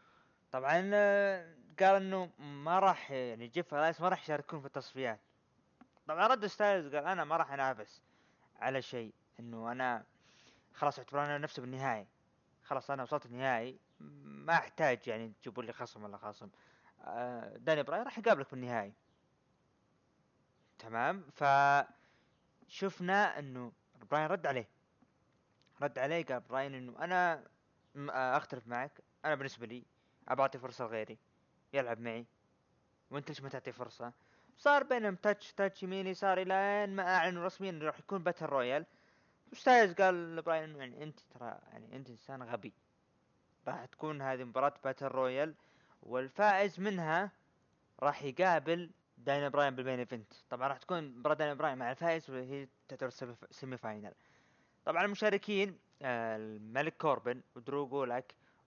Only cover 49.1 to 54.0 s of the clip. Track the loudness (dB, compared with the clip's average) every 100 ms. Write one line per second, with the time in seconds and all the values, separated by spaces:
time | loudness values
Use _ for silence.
49.1 | -10 -2 0 2 4 2 2 -4 -4 -4
50.1 | -8 -12 -20 _ -4 -2 -2 -4 -4 -4
51.1 | -4 0 2 2 0 -2 0 -4 0 0
52.1 | 0 -2 -8 -6 -8 -10 _ -18 -6 -6
53.1 | -6 -10 -12 -18 -14 -10 -8 -8 -8